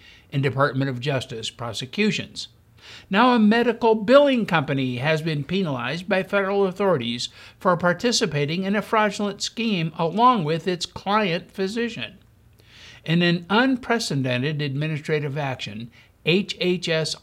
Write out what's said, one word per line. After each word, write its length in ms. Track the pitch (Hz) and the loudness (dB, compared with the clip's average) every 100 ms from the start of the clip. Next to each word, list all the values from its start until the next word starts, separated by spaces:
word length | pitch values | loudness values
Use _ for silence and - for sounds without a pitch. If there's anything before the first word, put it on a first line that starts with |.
| - - _ | -20 -20 _
in 100 | 139 | -2
Department 480 | 135 123 135 127 135 | 0 2 0 0 -2
of 120 | 123 | -2
Justice 480 | 139 135 - 113 107 | -2 -4 -4 -8 -10
prosecutions. 960 | - 117 110 127 - 214 - - - - _ _ _ - - - | -8 -10 -8 -8 -2 0 0 -6 -12 -14 _ _ _ -20 -20 -4
Now 240 | 190 254 | 2 4
a 60 | 240 | 6
medical 560 | 208 226 240 226 233 220 | 6 4 2 2 2 2
billing 500 | 202 277 285 254 190 | 6 6 6 4 2
company 520 | 170 147 135 131 123 | 0 0 -2 -2 -2
has 240 | 147 160 | 0 0
been 220 | 165 151 | 0 -4
penalized 640 | 135 190 175 131 120 165 185 | -2 -2 -2 -2 -4 -6 -2
by 160 | 190 | -2
federal 420 | 185 202 190 202 196 | 0 -2 0 0 0
authorities 600 | 185 202 156 117 120 - - - - | 0 0 2 0 -6 -8 -12 -20 -4
for 160 | 196 170 | 0 2
participating 880 | 180 175 247 233 180 147 147 170 | 2 2 0 0 0 0 -2 -2
in 140 | 190 208 | -2 -2
a 40 | |
fraudulent 600 | 202 220 214 202 208 196 | 0 0 0 0 -4 -4
scheme 500 | - - 226 190 160 - | -8 -4 -2 0 -2 -2
along 480 | 165 180 247 240 151 | -2 2 4 4 0
with 240 | 160 190 | -2 -2
its 160 | 175 - | -4 -6
client 640 | - 190 208 214 - - | -10 -2 0 0 -2 -6
physician. 640 | - 190 233 233 - 110 - _ _ _ _ _ - - - | -6 -4 -4 -6 -6 -12 -14 _ _ _ _ _ -20 -20 -12
In 180 | - 170 | -2 2
an 240 | 175 175 - | 2 0 0
unprecedented 1120 | 208 269 254 - 233 - 143 127 123 139 147 | 2 4 2 0 -2 -2 -2 0 0 -2 -2
administrative 760 | 147 135 156 151 151 156 143 143 | -4 -2 -4 -4 -2 -2 -2 -6
action, 540 | 139 127 - 104 120 - _ _ - | -6 -6 -10 -10 -14 -16 _ _ 2
H 320 | 180 196 - | 2 2 -2
H 300 | 180 180 - | -2 -2 0
S 260 | 160 151 - | -2 -2 -4